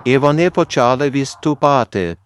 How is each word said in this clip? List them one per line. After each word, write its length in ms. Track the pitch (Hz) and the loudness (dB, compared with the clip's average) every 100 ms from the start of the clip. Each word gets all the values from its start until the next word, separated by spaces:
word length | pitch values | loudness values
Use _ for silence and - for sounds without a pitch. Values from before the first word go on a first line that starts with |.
і 140 | 123 135 | 0 2
вони 320 | 143 151 180 | 2 2 0
почали 600 | 180 165 - 120 127 143 | 0 -2 0 0 0 -2
відступати. 1040 | 135 135 - 156 147 147 139 113 101 87 85 | -2 -6 -4 -4 0 2 2 0 -4 -6 -8